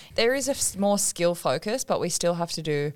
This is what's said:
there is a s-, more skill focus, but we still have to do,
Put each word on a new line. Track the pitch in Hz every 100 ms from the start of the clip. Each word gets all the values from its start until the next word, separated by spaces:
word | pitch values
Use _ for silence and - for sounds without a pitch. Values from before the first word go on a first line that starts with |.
| -
there | - 226
is | 277 262
a |
s-, | 262 - 190
more | 202 202
skill | - - 175
focus, | 170 160 160 214 254
but | - 185
we | 170
still | - 170
have | 175 170
to | -
do, | 160 147 147